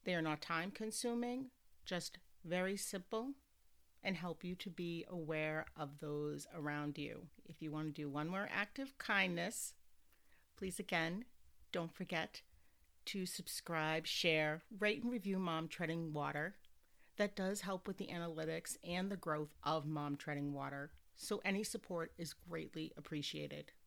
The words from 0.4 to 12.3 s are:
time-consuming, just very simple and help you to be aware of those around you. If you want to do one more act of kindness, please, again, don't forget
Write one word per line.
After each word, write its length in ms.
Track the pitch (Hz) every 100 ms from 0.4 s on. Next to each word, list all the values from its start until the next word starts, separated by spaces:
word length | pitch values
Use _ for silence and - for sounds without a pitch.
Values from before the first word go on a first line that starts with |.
time-consuming, 1080 | - 165 180 202 220 220 240 233 240 247 262 - - -
just 340 | - 180 - - - -
very 360 | 165 180 185 196
simple 560 | - 196 180 220 254 277 _ _ - - - -
and 140 | - 170
help 280 | 175 165
you 100 | 180
to 160 | 180 196
be 340 | 170 175 170 -
aware 580 | 180 156 156 156 156 156 -
of 220 | 143 147
those 480 | 151 147 147 147 -
around 420 | 170 147 147 147 147
you. 320 | 143 - - -
If 160 | - 160
you 100 | 156
want 180 | 151 156
to 40 |
do 160 | 147 147
one 200 | 143 160
more 200 | 190 208
act 280 | - 202 -
of 180 | 269 -
kindness, 760 | - 202 185 170 180 - - - - - - - - - - -
please, 220 | 190 185
again, 460 | 190 175 160 185 247 - - - -
don't 200 | 180 165
forget 500 | - 180 165 -